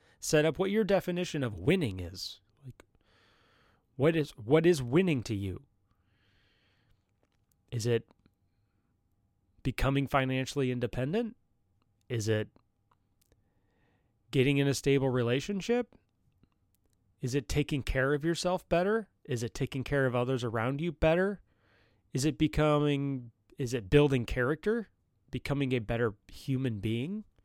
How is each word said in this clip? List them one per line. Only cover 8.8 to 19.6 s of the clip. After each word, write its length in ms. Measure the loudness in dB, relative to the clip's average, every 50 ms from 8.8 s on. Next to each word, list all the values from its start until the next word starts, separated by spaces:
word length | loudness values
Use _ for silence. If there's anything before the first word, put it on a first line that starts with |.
| _ _ _ _ _ _ _ _ _ _ _ _ _ _ _ _ -6
becoming 400 | -4 -2 0 0 0 2 0 0
financially 640 | 0 0 0 0 0 -2 -2 -4 -4 -2 -2 -2 -2
independent? 640 | -2 -2 -4 -4 -4 -4 -4 -2 -2 -4 -4 -6 -8 _ _ _ _ _ _ _ _ _ _ _ _ _ _
Is 220 | -6 -4 -2 0 0
it 200 | 0 0 -2 -4 _ _ _ _ _ _ _ _ _ _ _ _ _ _ _ _ _ _ _ _ _ _ _ _ _ _ _ _ _ _ _ _ _ _ _ _
getting 300 | 0 2 2 4 4 2
in 80 | 2
a 80 | 0 0
stable 340 | 0 2 2 2 2 2 0
relationship? 840 | 0 0 0 0 0 -2 -2 -4 -6 -4 -2 -2 -2 -2 -2 -6 -10 -20 _ _ _ _ _ _ _ _ _ _ _ _ _ _ _ _ _ _ _ _ _ _ _ _
Is 140 | -6 -4 -2
it 160 | -4 -4 -2
taking 320 | -2 -2 0 0 -2 -4
care 320 | -2 -2 -2 0 0 0 0
of 100 | 0 0
yourself 440 | -2 -2 -2 -2 -2 -2 -4 -2 0
better? 380 | 0 0 2 2 0 -2 -4 -6 _ _ -10
Is 180 | -6 -6 -4
it 140 | -6 -6 -6
taking 280 | -6